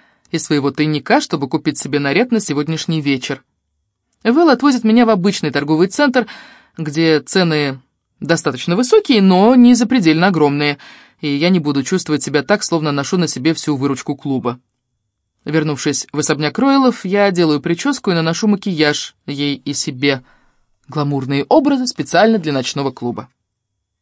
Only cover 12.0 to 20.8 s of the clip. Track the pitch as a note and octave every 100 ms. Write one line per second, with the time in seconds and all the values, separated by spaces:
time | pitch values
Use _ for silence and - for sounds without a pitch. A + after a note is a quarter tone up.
12 | E3+ D3+ - C#3+ C3 G#3 - E3+ D3+ C#3+
13 | C#3 F#3 D#3+ - C#3+ D#3 - C#3 C#3 C3
14 | - C#3+ C#3+ C3 A#2+ B2+ _ _ _ _
15 | _ _ _ _ - D#3 D3+ C#3 D3+ C#3+
16 | - C#3+ D3 C#3+ D3+ - C4+ C#4 B3+ -
17 | F3+ G3+ G3+ F3 E3 D3 E3 E3+ C#4 C4+
18 | G#3 E3+ D#3+ E3 G#3+ G3+ G3+ D#3+ D3+ D3
19 | - - - C#3+ C#3+ C3+ - C#3 - B2+
20 | C#3+ C3 - _ _ _ _ _